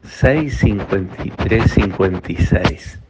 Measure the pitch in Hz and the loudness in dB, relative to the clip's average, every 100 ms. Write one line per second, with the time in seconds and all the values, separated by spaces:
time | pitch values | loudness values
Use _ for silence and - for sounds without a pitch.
0 | - - 127 151 151 - - 101 90 98 | -18 0 2 2 -2 0 0 0 -2 -4
1 | 92 - - - - 110 110 - 104 - | -4 -8 -10 -4 0 4 4 4 0 0
2 | 95 90 - 85 - 85 - 73 - - | 0 0 -6 -2 2 2 0 -4 -12 -18